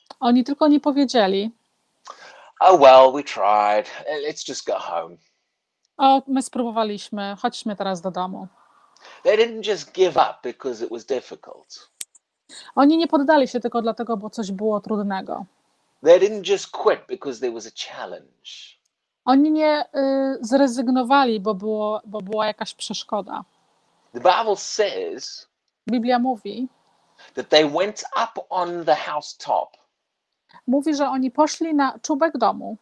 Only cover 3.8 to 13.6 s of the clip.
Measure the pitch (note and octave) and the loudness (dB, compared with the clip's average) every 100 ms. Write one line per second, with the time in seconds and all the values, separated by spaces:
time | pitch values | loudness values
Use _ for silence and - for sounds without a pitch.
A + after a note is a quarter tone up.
3.8 | G#2 - - D3+ D3 D#3 - C3 - F#2+ | -2 -8 -8 -6 -6 -8 -10 -10 -6 -6
4.8 | F2+ E2+ E2+ E2+ _ _ _ _ _ _ | -6 -8 -8 -14 _ _ _ _ _ _
5.8 | _ - C4+ C4+ C4+ C4 - - A#3+ A3 | _ 0 4 4 2 -4 -4 -4 -4 -2
6.8 | A3 G#3 - G#3 G3 G3+ B3 - A3 G3 | -4 -4 -10 -10 -8 -6 -6 -6 -8 -6
7.8 | G3 F#3 F#3 F3+ F#3 F#3+ F#3 _ _ _ | -6 -6 -6 -6 -8 -10 -16 _ _ _
8.8 | _ _ - - E3+ G#3+ A#3 A3 G#3 F#3 | _ _ -20 -4 0 2 2 -2 -6 -6
9.8 | - - F#3 D#3 A#2+ - B2 - C3+ A2 | -4 0 2 2 0 -2 -12 -8 -8 -8
10.8 | A#2 A#2 - B2+ - - - - _ - | -8 -8 -6 -6 -6 -18 -20 -20 _ -20
11.8 | _ - - _ _ _ _ - - - | _ -18 -18 _ _ _ _ -20 -6 2
12.8 | C#4+ D#4+ E4 D#4 C#4 D4+ B3+ B3 | 4 4 2 0 4 2 2 -2